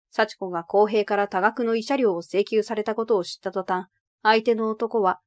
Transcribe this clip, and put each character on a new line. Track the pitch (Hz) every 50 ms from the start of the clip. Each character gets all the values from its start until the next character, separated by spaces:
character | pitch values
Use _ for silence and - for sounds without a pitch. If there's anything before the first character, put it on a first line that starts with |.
| _ _
幸 | - - 220 214 - -
子 | 190 185
が | 175 170 170
浩 | - - 196 214
平 | 208 220 214 202
か | - 208
ら | 202 202
多 | 202 - 185
額 | 190 220 226 - 240
の | 226 226
慰 | 233 220
謝 | - 277
料 | 269 247 208 175
を | 170
請 | 165 - - 196 202
求 | - 214 214 208
さ | - 226
れ | 208 214
た | 226 214
こ | - 226
と | 226 226
を | 190 175
知 | - - -
っ |
た | - 196
途 | 185 196 185
端、 | - 185 185 185 - _ _ _ _ _ _ -
相 | 220 220 226 220
手 | 240 226
の | 214 226 220
男 | 220 220 233 220 - 226 202
は | 185 - - _